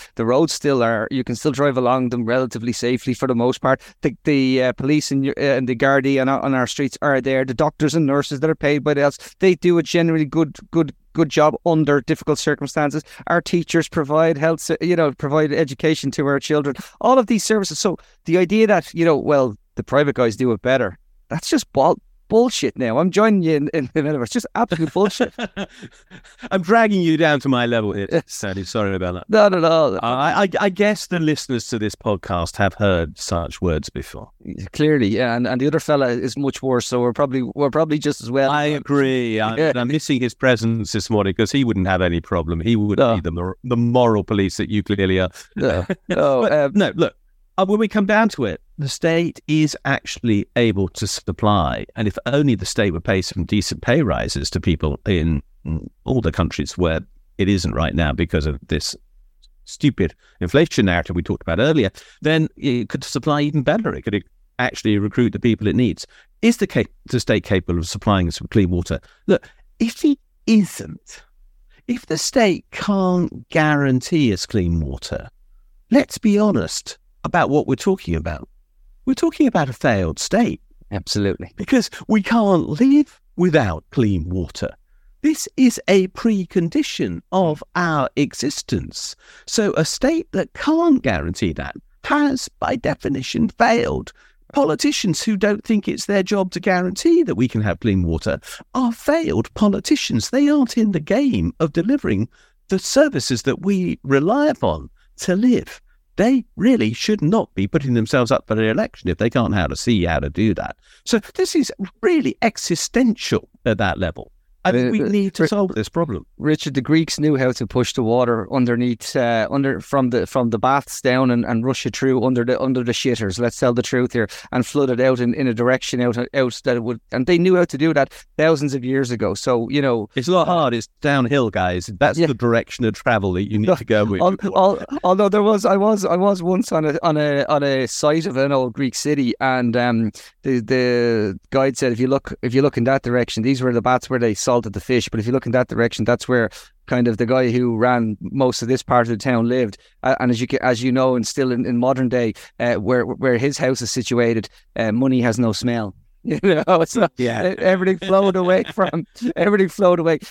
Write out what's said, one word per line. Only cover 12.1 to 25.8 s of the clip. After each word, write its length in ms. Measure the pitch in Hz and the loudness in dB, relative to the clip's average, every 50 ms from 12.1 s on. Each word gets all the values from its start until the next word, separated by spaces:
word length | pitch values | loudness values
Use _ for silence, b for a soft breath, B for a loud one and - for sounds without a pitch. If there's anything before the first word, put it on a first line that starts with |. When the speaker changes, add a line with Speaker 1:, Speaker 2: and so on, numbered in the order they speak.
| 156 - - 156 147 - | -4 -2 -2 -2 -2 -2
Speaker 1:
circumstances. 640 | - 156 143 - 143 135 - 160 147 147 143 151 B B B B B | 0 -2 -2 -2 -4 -4 -2 -2 -2 -2 -2 -6 B B B B B
Our 140 | - 165 175 | -2 0 0
teachers 480 | - - - 175 165 - - 165 151 - | 0 0 0 -2 0 0 0 0 0 0
provide 500 | - 170 143 135 151 156 165 160 165 139 | -2 -4 -2 0 2 2 2 2 2 2
health, 220 | 156 165 165 - | 0 0 0 -2
se-, 180 | - - 160 - | -2 -4 -4 -2
you 160 | 156 175 180 | 0 0 2
know, 160 | 165 160 143 | 2 2 0
provide 400 | 127 - - 139 143 156 156 143 | 0 -2 -4 0 0 2 2 2
education 580 | 143 - 160 131 135 - - 156 156 - - 139 | 0 0 -2 -2 -2 -2 0 0 0 0 -2 -4
to 140 | - - 139 | -2 -2 0
our 140 | 139 139 139 | 0 0 0
children. 360 | - - 151 151 139 143 131 B B B B B | 0 0 0 0 0 -2 -4 B B B B B
All 180 | - 240 262 269 | 2 4 4 4
of 80 | 233 | 4
these 180 | - 233 196 - | 2 0 0 0
services. 340 | - 220 208 196 - 156 - | 0 0 0 0 -2 -4 -4
So 200 | - 190 160 b b b b b _ | -2 -2 -2 b b b b b _
the 140 | 165 165 180 | 0 2 2
idea 280 | 214 196 208 220 220 | 4 4 4 4 4
that, 260 | 208 202 170 - - - | 4 4 2 0 -2 -2
you 100 | 165 165 | 0 2
know, 120 | 165 151 | 4 2
well, 400 | 131 - - 147 139 131 117 101 - _ _ _ | 2 2 2 2 2 2 0 -2 -8 _ _ _
the 60 | - 110 | -10 -6
private 300 | - 127 143 147 143 123 | 0 2 2 2 2 2
guys 200 | - 123 117 101 | 2 0 0 0
do 160 | 110 127 123 | 0 0 0
it 100 | 110 95 | 0 0
better, 360 | - 123 131 131 117 92 - - _ _ _ _ _ _ | 0 0 0 2 0 -2 -6 -10 _ _ _ _ _ _
that's 200 | - 165 - - | -8 -8 -4 -2
just 240 | 339 254 - - | -2 -2 -2 0
bal-, 260 | - 139 131 170 190 - - _ _ _ _ - | 0 2 4 4 2 0 -4 _ _ _ _ 2
bullshit 500 | 214 226 240 254 - - 147 113 - 120 | 4 4 4 4 0 -2 -2 -2 -2 -2
now. 200 | 127 113 113 139 | -2 0 0 0
I'm 120 | 175 185 | 0 2
joining 320 | 156 196 220 226 208 190 | 2 4 4 4 4 4
you 140 | 170 160 156 | 2 2 2
in, 120 | 143 147 - - | 0 0 -2 -2
in 160 | 160 131 123 - | -2 -4 -2 -2
the 60 | 160 | -2
metaverse. 280 | 143 151 151 131 120 - | -2 0 -2 -2 -4 -4
Just 160 | - 240 - - - | -4 -6 -6 -4 -4
absolute 380 | 208 240 - 175 156 160 143 | -4 -2 -2 -2 -2 -2 -2
bullshit. 420 | - 180 202 196 - - 240 - - | 0 0 0 0 0 -2 -4 -4 -4
Speaker 2:
<laughs> 1120 | - 233 - - 196 196 - - - | -8 -10 -10 -10 -10 -12 -12 -14 -18